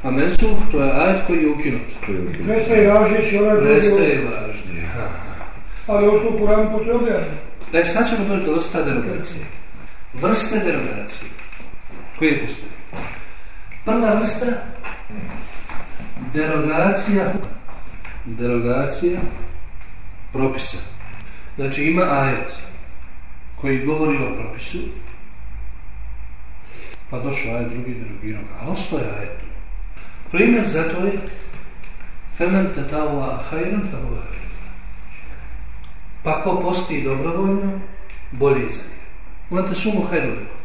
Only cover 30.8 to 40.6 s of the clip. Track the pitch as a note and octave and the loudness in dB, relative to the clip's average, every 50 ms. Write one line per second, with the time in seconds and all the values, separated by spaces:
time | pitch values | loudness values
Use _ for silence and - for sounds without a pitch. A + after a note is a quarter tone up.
30.8 | E3 E3 D#3+ F3 F#3+ G3+ G3 G3+ - - - - - - - - - - - - | 0 0 -2 0 0 0 0 -2 -4 -4 -4 -4 -4 -4 -4 -4 -4 -4 -4 -4
31.8 | - - - - - - - - - - - - E3+ F3+ F#3+ F#3+ F#3+ - - - | -4 -4 -4 -4 -4 -4 -4 -4 -4 -4 -2 -2 0 2 2 2 2 2 -2 -2
32.8 | C3+ - D3+ D3+ D3+ D3+ D3 C#3 C3+ B2 A#2+ A#2+ - - D#3+ D#3 F3 G#3 G#3 G#3 | -2 -2 -2 0 0 0 0 -2 -2 -2 -2 -4 -4 -4 -2 -2 -2 0 0 -2
33.8 | - - D3+ B2+ - - - - - - - - - - - - - - - - | -2 -2 -2 -2 -2 -2 -2 -2 -4 -4 -6 -4 -4 -4 -4 -4 -4 -4 -4 -6
34.8 | - - - - - - - - - - - - - - - - - - - - | -4 -6 -6 -4 -4 -4 -4 -4 -4 -6 -6 -6 -4 -6 -4 -4 -4 -6 -6 -6
35.8 | - - - - - - - - - E3 D#3 D#3 D#3 F#3+ E3+ F#3 F3+ F3 F#3 - | -6 -6 -6 -6 -4 -6 -4 -4 -2 -2 -2 0 0 0 0 0 0 0 0 0
36.8 | - - D#3+ C#3 B2+ C3+ C3+ C3+ D3 E3 E3+ F#3 G3 F#3+ G3 G3+ G3+ G3 G3 G3 | 0 0 -2 -2 0 0 0 0 0 -2 0 0 0 0 0 0 0 -2 -2 -2
37.8 | F#3+ - - - - - - - - - - B2 C#3 C#3 C3+ A#2+ - - - - | -4 -4 -4 -6 -6 -6 -4 -4 -4 -4 0 2 4 4 4 2 2 -2 -2 -4
38.8 | - - - - - - - - - - - - - - F3 F#3 F#3 F#3+ F3+ - | -4 -4 -6 -6 -6 -6 -6 -6 -6 -6 -6 -6 -4 -2 -2 -2 -2 0 -2 0
39.8 | - A3 G3+ F#3 - - F3+ D#3+ C3+ - A2 - - - - - | 0 0 0 0 0 0 0 0 0 -2 -4 -4 -4 -6 -6 -6